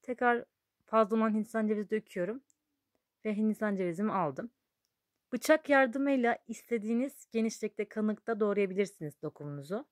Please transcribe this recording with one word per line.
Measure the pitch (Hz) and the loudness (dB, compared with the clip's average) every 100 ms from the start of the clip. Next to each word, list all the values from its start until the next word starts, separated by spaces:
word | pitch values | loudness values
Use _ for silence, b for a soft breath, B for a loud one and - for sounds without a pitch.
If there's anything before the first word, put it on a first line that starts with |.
| - | -8
Tekrar | 240 247 240 - _ _ _ _ | 0 2 2 -2 _ _ _ _
fazla | 220 214 220 | 2 4 4
olan | 220 | 2
Hindistan | 214 208 226 214 | 0 -2 -2 0
cevizi | 214 208 | 0 0
döküyorum. | 220 - 190 180 262 _ _ _ _ _ _ _ _ 214 | -4 -4 -4 -4 -4 _ _ _ _ _ _ _ _ -6
Ve | 208 | 0
Hindistan | 214 208 214 196 | 0 0 -2 0
cevizimi | 180 170 214 | -2 -2 -2
aldım. | 190 160 135 233 _ _ _ _ _ _ _ _ | 0 -2 -4 -12 _ _ _ _ _ _ _ _
Bıçak | 240 - 311 302 | -6 2 2 4
yardımıyla | 277 269 269 277 269 233 - - | 4 4 2 0 2 2 0 -8
istediğiniz | 220 - 233 208 233 269 - - | -16 -6 -4 -2 -2 -2 -8 -6
genişlikte, | 226 220 - 214 - 208 | -2 -2 -2 -8 -6 -8
kalınlıkta | 220 214 208 - 220 | -2 -2 -2 -4 0
doğrayabilirsiniz | 214 202 196 185 196 - 151 - | 2 2 0 0 -2 -4 -10 -8
lokumunuzu. | 151 - 147 143 139 208 302 | -12 -10 -10 -10 -8 -10 -10